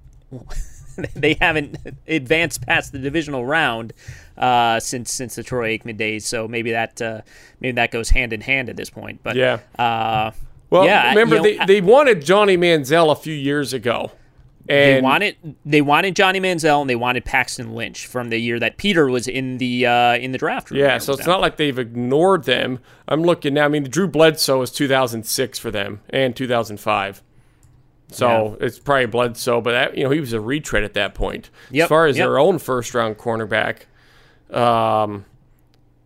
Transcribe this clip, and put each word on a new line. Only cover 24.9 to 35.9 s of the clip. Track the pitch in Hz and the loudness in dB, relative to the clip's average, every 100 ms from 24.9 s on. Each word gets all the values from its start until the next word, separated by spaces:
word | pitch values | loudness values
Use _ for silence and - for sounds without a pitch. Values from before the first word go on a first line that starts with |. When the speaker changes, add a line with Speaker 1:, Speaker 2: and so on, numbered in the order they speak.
| 131 131 113 104 | 2 0 -4 -6
Speaker 2:
six | - 127 - | -4 -4 -6
for | 117 | -8
them | 104 101 104 - | -6 -6 -10 -6
and | 135 131 117 | -2 -2 -2
two | 131 | -2
thousand | 120 110 104 | -2 -4 -6
five. | - 104 98 101 _ _ _ _ _ _ _ _ _ | -2 -2 -2 -8 _ _ _ _ _ _ _ _ _
So | - 123 113 107 104 | -2 2 2 0 -4
Speaker 1:
Yeah. | 127 | -6
Speaker 2:
it's | - | -6
probably | - 139 120 | -2 0 0
Bledsoe, | 113 123 113 - 120 | 0 -2 -4 -2 0
but | 113 | 0
that, | 120 143 - | 0 -2 -2
you | |
know, | 139 | -2
he | 151 | -2
was | 135 | -2
a | 113 | -6
retread | 107 147 151 104 | -4 -6 -4 -4
at | 104 | -2
that | 101 98 - | -2 -4 -4
point. | 95 98 - - - | -6 -6 -12 -20 -6
Speaker 1:
Yep, | 131 165 | -2 2
Speaker 2:
As | |
far | 156 165 | 4 4
as | 135 | 2
Speaker 1:
yep. | 175 | 0
Speaker 2:
their | 127 | 4
own | 156 175 | 2 2
first | - 127 117 | -2 -4 -2
round | 123 113 107 | -2 -2 -4
cornerback, | 120 113 110 110 113 113 - _ _ _ _ _ _ | -6 -4 -2 -2 -2 -6 -14 _ _ _ _ _ _
um, | 117 120 117 113 110 107 104 98 _ _ _ _ _ _ | -2 2 2 2 0 0 -4 -14 _ _ _ _ _ _